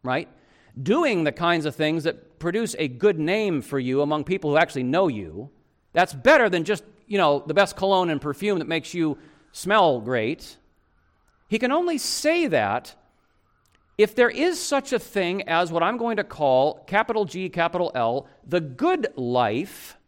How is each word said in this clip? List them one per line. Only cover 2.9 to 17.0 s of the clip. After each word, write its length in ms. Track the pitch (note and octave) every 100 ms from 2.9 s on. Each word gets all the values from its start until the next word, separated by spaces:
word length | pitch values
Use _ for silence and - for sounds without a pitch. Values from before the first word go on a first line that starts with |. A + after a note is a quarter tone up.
| B2 G#3 E3+
name 420 | D#3 G3+ G#3 D#3
for 180 | - C#3
you 220 | B2+ C3
among 240 | D3 D3+
people 260 | C#3+ C3+ D3+
who 60 | D3
actually 280 | E3+ C#3+
know 240 | B2+ D#3 F#3+
you, 420 | A2+ F2 D#2+ C3 _ _ _ _
that's 220 | - F3+
better 340 | C#3 A#3 D4+ A3+
than 160 | F3
just, 200 | E3 G#3 - _ _
you 120 | G3+
know, 220 | E3 C#3+ D#3
the 80 |
best 220 | D#3 G3 -
cologne 320 | F#3+ G3 F3+
and 120 | D3+
perfume 400 | D3 C#3 G#3 F#3+
that 80 | D3+
makes 260 | E3 -
you 240 | F3 D#3+ C#3 - _ _
smell 500 | - F3+ G#3+ F3+ B2+
great. 580 | A2 B2+ A2 D3+ - - _ _ _ _ _ _ _ _ _
He 100 | A3
can 140 | B3
only 240 | D4 F4 D#4
say 500 | - - D4 E4+ D#4
that 480 | D3+ G#2 A2+ - - _ _ _ _ _ _ _ _ _ -
if 180 | G#3
there 140 | A#3 A#3+
is 320 | - E4 F4
such 320 | - C#4 C4+
a 60 | B3
thing 500 | - G3+ F3 G3 -
as 240 | E3 F3
what 100 | E3
I'm 140 | E3+ A#3+
going 220 | A#3 G#3+
to 60 |
call, 600 | G3+ - C#3+ B2+ C#3+ - -
capital 380 | G3